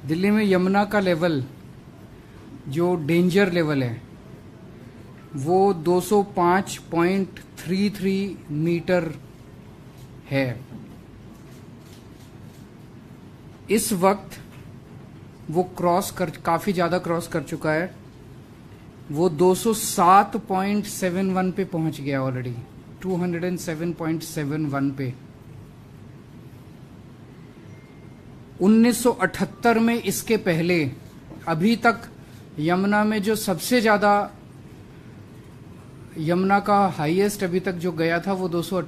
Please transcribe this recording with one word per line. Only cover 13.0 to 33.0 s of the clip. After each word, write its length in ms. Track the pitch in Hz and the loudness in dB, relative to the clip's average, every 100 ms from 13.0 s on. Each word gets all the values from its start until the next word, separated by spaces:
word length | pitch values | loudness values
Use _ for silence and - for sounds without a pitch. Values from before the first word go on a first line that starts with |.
| - - - - - - - | -20 -20 -20 -20 -20 -20 0
इस 220 | 214 - | 0 2
वक्त 460 | 185 190 208 - - - - - - - - - - - - - | 2 2 2 -6 -18 -18 -18 -18 -20 -20 -20 -20 -20 -20 -18 -4
वो 120 | 160 | -2
क्रॉस 480 | 180 - 175 175 196 | -2 -2 2 2 0
कर, 180 | - 175 | -4 -6
काफी 440 | - - 165 - | -2 0 0 0
ज्यादा 240 | 180 170 180 | 0 2 0
क्रॉस 300 | 165 170 170 | 0 -4 -2
कर 160 | 170 | -6
चुका 280 | 139 160 156 | -4 -4 0
है। 360 | 156 185 - - - - - - - - - - - - | 0 -2 -10 -20 -20 -20 -20 -20 -20 -20 -20 -20 -20 -8
वो 180 | 147 180 | 0 0
दो 260 | 151 180 185 | 4 4 4
सौ 180 | 233 | 0
सात 640 | 220 - - 175 196 214 220 | -2 -2 2 8 8 6 -4
पॉइंट 480 | - 185 196 208 - | -4 -2 0 -2 -4
सेवन 460 | - 185 175 190 | -4 -2 0 0
वन 200 | 185 185 | 0 -2
पे 140 | 170 185 | -2 -4
पहुंच 360 | 170 160 147 | -2 -2 -4
गया 200 | 139 139 | -4 -2
already, 300 | 131 127 123 117 - - - - | -2 -4 -8 -10 -14 -20 -20 -10
टू 140 | 185 180 | -4 -2
हंड्रेड 280 | 180 170 | -2 -2
एंड 160 | 180 180 | -4 -4
सेवन 340 | - 156 175 | -6 -4 -6
पॉइंट 300 | 160 160 160 | -4 -4 -4
सेवन 420 | 160 - 143 151 151 | -4 -6 -4 -2 -2
वन 260 | 139 139 | -2 -2
पे। 220 | 135 131 127 - - - - - - - - - - - - - - - - - - - - - - - - - - - - - - - - - - | -2 -8 -8 -18 -20 -20 -20 -20 -20 -20 -20 -20 -20 -20 -20 -20 -20 -20 -20 -20 -20 -20 -20 -20 -20 -20 -20 -20 -20 -20 -20 -20 -20 -20 -20 -20 2
उन्नीस 420 | 190 220 233 233 | 6 8 6 4
सौ 80 | 247 | 2
अठहत्तर 680 | - 185 - 190 - 233 226 | 2 -2 0 -6 0 2 4
में, 240 | 226 233 | 2 2
इसके 340 | 196 196 - 214 | -2 -4 -2 0
पहले, 540 | 196 160 170 175 139 - - - - - - | 2 0 2 2 0 -4 -18 -20 -20 -12 -4
अभी 280 | 165 196 233 | 2 2 4
तक 260 | 233 214 - - - - - - | 2 2 -8 -18 -20 -20 -16 -4
यमुना 440 | 156 180 196 208 | 0 2 2 2